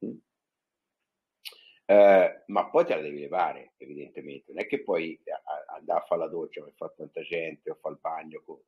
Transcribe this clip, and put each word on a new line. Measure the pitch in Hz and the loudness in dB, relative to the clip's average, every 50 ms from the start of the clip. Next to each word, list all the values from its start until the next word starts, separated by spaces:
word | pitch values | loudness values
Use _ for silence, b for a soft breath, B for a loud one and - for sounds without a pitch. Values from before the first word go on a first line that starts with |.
| 101 | -12
mm? | - - - _ _ _ _ _ _ _ _ _ _ _ _ _ _ _ _ _ _ _ _ _ _ _ _ B B B B B B B B _ - | -12 -12 -14 _ _ _ _ _ _ _ _ _ _ _ _ _ _ _ _ _ _ _ _ _ _ _ _ B B B B B B B B _ 6
Eh, | 98 104 101 101 98 95 90 82 - - - | 8 10 10 10 10 10 8 6 2 -4 -8
ma | - 101 101 87 - | -4 -2 -2 0 2
poi | - 160 175 | 2 2 4
te | - 120 | 4 0
la | 80 | -2
devi | 76 73 73 73 | -4 -6 -8 -10
levare, | 71 71 82 92 87 78 67 65 - - _ | -8 -4 -2 0 0 0 -2 -6 -14 -20 _
evidentemente. | _ 67 67 71 73 71 - - - 73 73 69 69 - - | _ -18 -16 -14 -14 -16 -16 -16 -16 -16 -14 -16 -16 -18 -12
Non | - 90 | -10 -10
è | 107 | -6
che | - 143 - | -4 -6 -4
poi | - - 92 82 82 80 80 - _ | -2 -2 -2 0 -2 -4 -8 -12 _
a-, | - 78 - - | -12 -12 -10 -10
a-, | - 78 73 - - 78 | -10 -10 -10 -12 -14 -16
andare | 78 80 82 85 82 | -10 -6 -4 -2 -2
a | - | -4
fare | - 87 85 | -6 -6 -8
la | 82 80 | -8 -6
doccia, | 82 85 80 - - 78 | -6 -8 -8 -10 -12 -16
come | 73 73 - | -18 -18 -16
fa | - 85 82 | -14 -14 -14
tanta | - - 78 78 - 82 | -12 -14 -18 -14 -12 -12
gente, | 78 78 85 82 82 80 76 - - 80 | -10 -8 -6 -6 -6 -8 -10 -12 -12 -12
o | 78 | -12
fa | - - 78 | -10 -10 -12
il | 73 - | -10 -10
bagno | - 80 82 80 78 80 78 78 - | -10 -10 -10 -10 -12 -14 -18 -18 -18
co-, | - 78 69 _ | -20 -20 -20 _